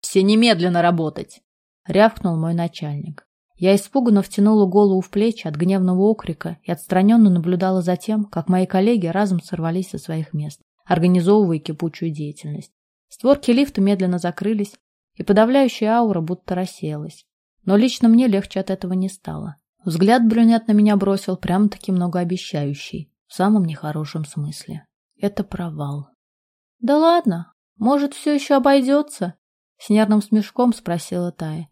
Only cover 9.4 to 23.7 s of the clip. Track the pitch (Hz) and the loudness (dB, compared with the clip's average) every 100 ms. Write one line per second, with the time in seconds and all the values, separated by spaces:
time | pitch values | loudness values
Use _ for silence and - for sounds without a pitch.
9.4 | - 165 165 175 185 156 - 160 156 151 | -4 -6 -4 -4 -6 -10 -8 -8 -6 -8
10.4 | 147 - _ _ - 165 175 180 170 208 | -8 -12 _ _ -2 0 2 2 4 4
11.4 | 196 160 151 151 170 - 165 151 147 147 | 4 0 -6 -6 -8 -6 -8 -8 -10 -12
12.4 | 151 147 - _ _ _ _ - 247 277 | -12 -12 -14 _ _ _ _ -4 0 2
13.4 | 269 240 277 - 196 202 185 180 175 175 | 2 0 0 0 0 0 -2 -2 -4 -6
14.4 | 202 220 202 - _ _ _ _ - 202 | -4 -4 -6 -10 _ _ _ _ 0 4
15.4 | 226 269 262 - 214 226 233 185 160 180 | 4 4 2 0 0 0 0 -2 -4 -8
16.4 | - 180 185 - 156 151 156 - _ _ | -6 -6 -6 -8 -10 -8 -12 -16 _ _
17.4 | _ _ - 202 247 - 233 226 254 196 | _ _ 2 4 4 2 4 4 4 0
18.4 | 196 - - 190 180 185 190 - - 151 | -2 -8 -6 -6 -4 -4 -4 -8 -12 -10
19.4 | - - _ _ - 160 196 240 226 220 | -12 -16 _ _ -6 0 2 4 4 4
20.4 | 226 226 226 208 208 208 196 196 - 185 | 4 4 2 4 4 4 0 -2 -4 -6
21.4 | 180 180 208 - - 185 175 175 175 180 | -2 0 0 -2 -4 -2 -2 -4 -4 -6
22.4 | - 160 143 143 - - 147 _ _ - | -6 -6 -6 -8 -12 -14 -16 _ _ -2
23.4 | 190 214 170 | 2 2 0